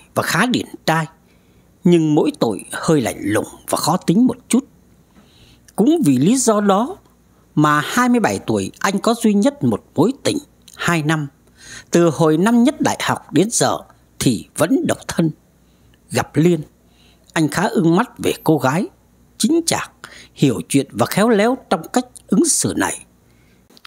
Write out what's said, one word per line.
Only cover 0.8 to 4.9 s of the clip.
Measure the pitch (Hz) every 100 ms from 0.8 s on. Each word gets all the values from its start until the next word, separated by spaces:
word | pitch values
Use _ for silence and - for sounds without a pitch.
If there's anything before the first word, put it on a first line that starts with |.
| -
trai, | 160 156 _ _ _ _ _ _ _
nhưng | 175 175 156 151
mỗi | - -
tội | 120 95 -
hơi | - - 156
lạnh | 104 -
lùng | 101 104 73 - -
và | -
khó | - 180
tính | - 185 254
một | - _
chút. | 233 - _ _